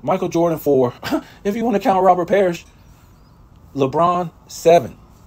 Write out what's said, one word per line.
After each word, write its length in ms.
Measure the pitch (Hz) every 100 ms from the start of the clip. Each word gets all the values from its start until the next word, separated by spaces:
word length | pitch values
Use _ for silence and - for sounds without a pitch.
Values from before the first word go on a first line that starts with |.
Michael 260 | 143 143 180
Jordan, 300 | 165 170 156
four. 340 | 147 135 123 -
<laughs> 200 | - 302 - -
If 120 | 196 214
you 80 |
wanna 160 | 226 -
count 240 | 262 190
Robert 220 | 190 180 175
Parrish, 400 | 196 190 170 - - - - - - - - - - -
LeBron, 560 | 135 135 147 170 180 175 - -
seven 500 | - 165 170 - - - -